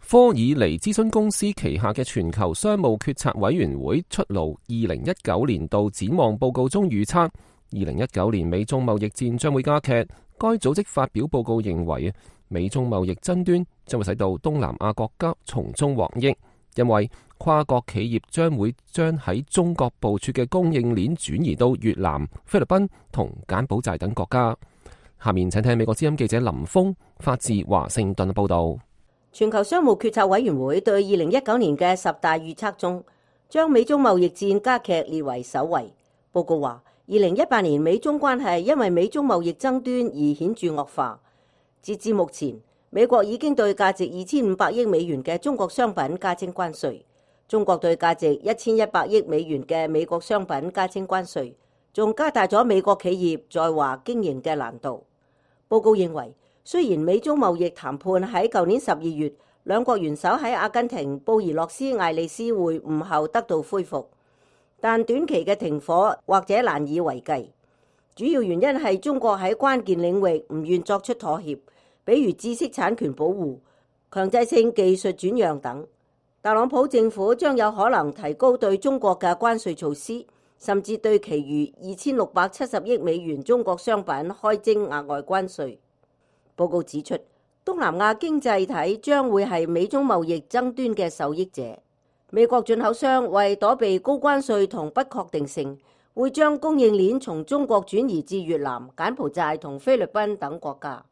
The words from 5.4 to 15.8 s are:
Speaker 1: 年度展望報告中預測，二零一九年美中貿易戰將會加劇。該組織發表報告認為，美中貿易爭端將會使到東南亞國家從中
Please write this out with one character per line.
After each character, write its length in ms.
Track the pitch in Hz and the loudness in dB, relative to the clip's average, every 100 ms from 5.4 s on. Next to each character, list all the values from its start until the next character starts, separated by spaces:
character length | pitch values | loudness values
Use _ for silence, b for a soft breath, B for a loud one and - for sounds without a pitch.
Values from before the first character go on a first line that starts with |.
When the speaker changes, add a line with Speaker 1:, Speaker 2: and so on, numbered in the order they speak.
| 135 | 0
Speaker 1:
年 200 | 98 78 | 0 0
度 200 | 104 104 | 0 0
展 180 | - 92 175 | -2 -2 2
望 220 | 123 107 | 2 2
報 140 | 131 | -2
告 180 | 127 127 | 0 0
中 180 | 190 190 | 0 0
預 160 | 107 | 0
測， 180 | 104 175 | 0 2
二 100 | 165 b b b _ | 0 b b b _
零 260 | 95 90 64 | -6 -4 -2
一 80 | 123 | -4
九 180 | - 95 | 0 0
年 160 | 107 82 | 0 0
美 180 | 87 | -2
中 220 | 107 135 127 | -2 -2 0
貿 100 | 107 | 0
易 60 | 104 | -2
戰 260 | - 123 120 | -4 -4 -2
將 160 | 156 | 0
會 120 | 139 | 0
加 160 | 131 147 | 0 0
劇。 120 | 147 120 117 b b - | 2 0 0 b b -4
該 120 | 220 | 0
組 260 | 226 127 156 | 0 0 0
織 80 | 208 | -2
發 220 | - 139 | -2 -2
表 180 | - 139 | -2 -2
報 160 | 135 | -2
告 180 | 117 117 | 0 -2
認 240 | 104 85 85 | 0 -2 -2
為， 280 | 69 80 101 b b b | -2 -4 -6 b b b
美 220 | 92 92 | -4 -2
中 180 | 135 123 | -2 0
貿 160 | 107 | 0
易 120 | 92 90 | -2 -4
爭 280 | - 180 | -2 -2
端 220 | 175 175 180 _ - | 2 0 0 _ -6
將 120 | 123 | -4
會 60 | 101 | -2
使 80 | |
到 140 | 104 98 92 | 0 0 0
東 220 | - 151 | -2 -2
南 160 | 98 62 | -2 -2
亞 180 | 107 | -4
國 180 | 107 110 _ | -2 -4 _
家 180 | 165 165 - | -4 -4 -6
從 280 | - - | -6 -6
中 220 | 113 | -2